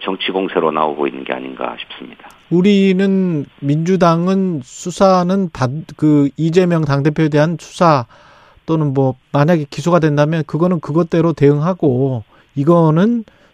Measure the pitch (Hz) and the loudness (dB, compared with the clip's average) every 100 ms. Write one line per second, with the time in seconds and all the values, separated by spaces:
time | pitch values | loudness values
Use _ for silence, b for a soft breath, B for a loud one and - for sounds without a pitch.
0 | - 95 - 95 92 90 80 78 78 73 | -8 -6 -6 -4 -2 -2 0 0 -2 -2
1 | 69 65 67 65 65 65 - 117 - - | -4 -6 -10 -10 -10 -10 -10 -10 -16 -18
2 | 123 - - - - 170 196 196 196 185 | -20 -20 -20 -20 -4 0 2 4 2 2
3 | 196 190 180 156 - - 139 151 165 190 | 0 0 0 -2 -6 -8 -4 -2 0 2
4 | 170 165 180 190 185 151 123 - 180 - | 2 2 0 0 -2 -4 -10 -14 -10 0
5 | 196 185 175 196 180 - 127 151 - - | 2 2 0 -2 -4 -4 -4 -4 -12 -2
6 | 151 147 143 - 160 175 180 165 147 139 | 2 4 2 0 0 2 2 0 0 0
7 | 147 151 156 147 156 160 - - 175 143 | 0 0 0 2 0 -2 -10 0 2 2
8 | 123 b b b b b - 160 147 135 | -2 b b b b b -4 -2 0 0
9 | 135 131 - 143 147 170 143 - 175 170 | 0 -2 -4 0 2 0 -2 -6 0 2
10 | 156 147 147 165 143 151 180 170 - 160 | 2 2 0 0 -4 -2 0 -2 -2 -2
11 | 170 165 165 151 143 147 165 175 151 123 | 0 0 0 4 4 4 0 -2 0 0
12 | 135 123 - b b 143 143 170 160 160 | -2 -4 -10 b b -4 2 2 4 2
13 | 214 240 214 b b | 2 0 -6 b b